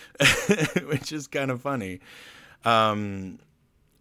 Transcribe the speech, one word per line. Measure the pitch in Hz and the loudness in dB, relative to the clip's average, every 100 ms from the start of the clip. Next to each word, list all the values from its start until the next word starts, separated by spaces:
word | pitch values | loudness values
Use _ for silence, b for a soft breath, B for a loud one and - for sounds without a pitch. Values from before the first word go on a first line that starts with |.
| B - | B 2
<laughs> | 139 - - 208 151 185 147 | 2 4 2 2 2 -2 -2
which | 156 - | -4 -4
is | 156 139 | -10 -6
kind | 147 135 | -4 -4
of | 123 | -4
funny. | 139 131 95 90 B B B B B B 117 | -4 -6 -6 -10 B B B B B B 2
Um, | 113 110 104 104 98 92 - _ _ _ _ _ _ | 4 4 0 -4 -6 -10 -14 _ _ _ _ _ _